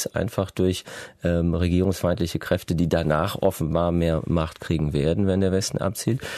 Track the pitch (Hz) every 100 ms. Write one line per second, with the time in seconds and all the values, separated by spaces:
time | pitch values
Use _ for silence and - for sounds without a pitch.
0 | - - 95 - 95 - 92 92 - -
1 | - - 85 85 85 82 87 90 95 92
2 | 90 87 85 80 - 87 - 85 85 82
3 | 80 76 98 - 95 - 78 82 87 85
4 | 82 80 - 82 80 - - 82 76 71
5 | 76 98 98 92 95 95 - - 98 -
6 | - 123 -